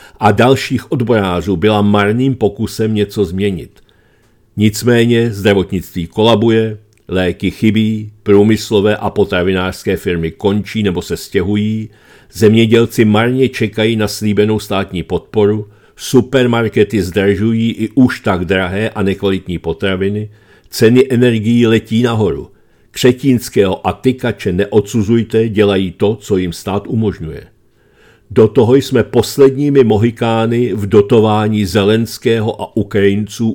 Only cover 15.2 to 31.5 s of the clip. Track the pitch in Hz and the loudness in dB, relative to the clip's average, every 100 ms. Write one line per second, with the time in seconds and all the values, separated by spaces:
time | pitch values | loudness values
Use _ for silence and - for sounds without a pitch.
15.2 | - 110 104 107 104 _ _ - - 127 | -4 0 0 0 -6 _ _ -16 0 2
16.2 | - 135 123 117 110 - 101 110 92 98 | 2 0 2 0 0 0 0 0 -2 0
17.2 | 98 98 110 113 113 101 110 - 127 - | 0 0 0 0 -2 -2 -4 2 2 2
18.2 | 117 90 87 95 90 98 110 - 98 92 | -4 -2 0 -2 -2 -4 -6 -2 -4 -2
19.2 | 98 95 - 82 82 80 98 92 98 104 | -2 -4 -6 -8 -6 -4 -4 -2 -4 -4
20.2 | 104 - _ _ _ - 113 123 127 120 | -8 -14 _ _ _ 0 2 4 2 2
21.2 | 123 113 107 120 117 113 - 113 120 113 | 2 0 0 2 4 2 0 -2 0 0
22.2 | 98 71 - _ _ _ _ - 127 127 | -2 -4 -10 _ _ _ _ 0 0 2
23.2 | 139 123 - 120 98 95 101 - 139 127 | 0 0 0 0 0 0 -4 -2 -2 -2
24.2 | 123 107 101 90 101 110 101 120 101 117 | -4 -4 -4 -2 0 0 0 -2 0 0
25.2 | 110 113 113 101 101 98 95 82 104 113 | 0 0 0 2 2 2 -2 -2 -2 -2
26.2 | - 95 90 - - 98 101 120 107 - | -2 -2 -2 -6 -6 -6 -4 -4 -2 -4
27.2 | 78 76 - _ _ _ _ _ _ _ | -10 -14 -18 _ _ _ _ _ _ _
28.2 | - 104 110 135 113 139 - 123 101 123 | -4 2 2 4 4 2 2 -2 0 0
29.2 | 104 - 139 131 147 139 113 110 117 113 | -2 4 2 4 0 2 4 2 0 0
30.2 | 117 113 113 117 123 104 101 107 101 117 | -2 0 0 0 -2 -2 2 2 4 4
31.2 | 107 107 107 | 4 2 0